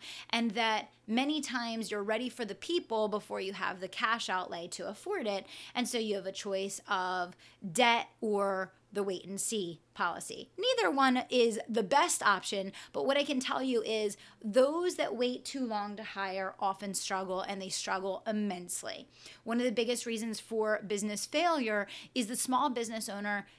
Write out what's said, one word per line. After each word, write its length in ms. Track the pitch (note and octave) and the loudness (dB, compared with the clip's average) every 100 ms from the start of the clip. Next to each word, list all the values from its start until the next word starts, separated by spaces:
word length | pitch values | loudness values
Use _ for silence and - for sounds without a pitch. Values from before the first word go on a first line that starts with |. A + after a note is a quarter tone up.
| - - - | -12 -12 -2
and 220 | A3+ A#3 | 0 0
that 380 | G#3 A3+ G#3+ - _ - | 2 2 2 -2 _ -2
many 320 | A3+ C#4 D#4 | 0 2 0
times 500 | D4 B3 A#3 A3+ F3+ | 0 -2 -2 -4 -4
you're 140 | G#3 | -4
ready 240 | G3+ A3 B3 | 0 0 -2
for 160 | A#3+ | -4
the 120 | A3 G3 | -6 -6
people 520 | - E4+ - A3 G#3+ | 0 0 2 2 2
before 320 | G#3 - G#3 | 0 -4 -6
you 140 | F#3+ | -4
have 260 | F#3 F#3 G3 | -2 -2 -2
the 80 | F#3 | -8
cash 420 | - A3+ A3+ G#3+ | -2 0 0 0
outlay 380 | F#3 F3+ F3 F3 | -2 -2 -6 -8
to 200 | - F3+ | -8 -8
afford 360 | G#3 F4 G4+ A3+ | -8 -4 -2 0
it, 200 | G3 - - - | -2 -4 -16 -8
and 140 | - A#3+ | -4 -2
so 100 | A#3+ | 0
you 180 | A3 G3 | 0 -2
have 100 | F#3 | -4
a 80 | |
choice 480 | F#3+ G#3 F#3+ G3 - - | -6 -4 -2 -2 -6 -2
of 480 | F#3+ F#3 F#3 F3+ - - - G3 | -2 0 -2 -4 -8 -20 -14 -6
debt 360 | E3 A#3+ A#3 - - | 4 6 6 0 -4
or 540 | A3 G3+ G3 F#3+ F#3 - _ | 0 2 2 0 -4 -10 _
the 120 | G3+ | -2
wait 220 | G3 F#3 - | -2 -2 -6
and 160 | G3 | -4
see 380 | - A3 F3 D#3+ _ - | -2 0 -2 -6 _ -2
policy. 540 | F3+ F3 - - - - | -2 -2 -8 -10 -12 -2
Neither 320 | A#4+ A#4+ F#4+ | 2 4 4
one 340 | C4+ C4+ B3+ - | 6 6 4 2
is 300 | B3+ A#3 G#3+ - | 4 6 4 -2
the 160 | A3+ | 0
best 400 | F#3+ C#4 F4 - | 4 6 6 4
option, 480 | G#3+ F#3+ - G3+ F#3+ - - | 4 4 2 -2 -4 -8 -8
but 120 | - B3+ | -2 2
what 120 | C#4 | 2
I 60 | |
can 160 | D4 C4+ | 2 0
tell 220 | C4 C4+ | 0 0
you 220 | C4 A#3+ | 2 0
is 340 | - A3 G#3+ G3+ - - | 2 0 0 -4 -16 -12
those 520 | G#3+ A3+ C4+ E4 F4+ - | 0 6 6 4 0 0
that 200 | C#4 A3+ | -2 0
wait 300 | B3 B3 - | 0 -2 -6
too 200 | C#4 B3 | -4 -2
long 300 | G#3 G3+ G3+ | -2 -4 -6
to 80 | |
hire 520 | G#3+ G3 G3 F#3+ F#3+ - | -8 -4 -4 -2 -4 0
often 340 | G3 F#3+ G3+ | -2 0 -4
struggle, 480 | F#3 - F#3+ F#3+ F#3 | -4 -2 -2 0 -2
and 200 | - G3 | -2 -6
they 80 | F#3 | -4
struggle 540 | - - F#3+ F#3+ F#3 A3+ | -4 -2 -2 -2 -4 -2
immensely. 800 | G#3+ G#3 F3+ F3+ - - - - - - - | 0 0 -2 -6 -6 -6 -10 -12 -20 -20 -14
One 160 | A3+ A#3 | -4 0
of 60 | B3 | 2
the 60 | |
biggest 340 | A3 A3+ A#3+ A#3 | 2 0 0 -2
reasons 340 | A3+ A3+ G#3+ | -4 -4 -6
for 420 | - A3+ G#3+ G#3+ G3 | -4 0 2 0 0
business 400 | G#3 G#3+ G#3 - | -2 -2 -4 -2
failure 600 | D4 E4+ D#4 A3+ G#3 G3 - - | 2 4 4 2 0 0 -8 -6
is 140 | B3+ G#3+ | -2 0
the 80 | B3+ | 0
small 340 | - B3+ C#4+ | 2 2 2
business 380 | A#3+ A3+ A3 G#3+ | 0 -2 -4 -4
owner 380 | G3+ G#3 G3+ G3+ | -4 -2 -2 -4